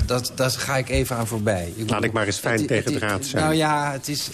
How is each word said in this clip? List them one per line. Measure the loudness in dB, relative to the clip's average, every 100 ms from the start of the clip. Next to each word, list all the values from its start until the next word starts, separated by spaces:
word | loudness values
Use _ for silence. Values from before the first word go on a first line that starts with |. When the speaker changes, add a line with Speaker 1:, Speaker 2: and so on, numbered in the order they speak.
| 2
Speaker 1:
dat, | 0 -2 -2
daar | 0
ga | 0 -2 -2
ik | 0
even | 0 0 -2
aan | -2
voorbij. | 0 0 0 -2
Ik | -4
Speaker 2:
Laat | 0
Speaker 1:
bedoel, | 2
Speaker 2:
ik | 2
maar | 2 0
eens | 0
fijn | 0 2
Speaker 1:
het, | 2
Speaker 2:
tegen | 2 2
Speaker 1:
het, | 0
Speaker 2:
de | 0
raad | -2 -2
zijn. | 0
Speaker 1:
nou | 2 4
ja, | 4 2 0
het | -4 -4
is, | -6 -6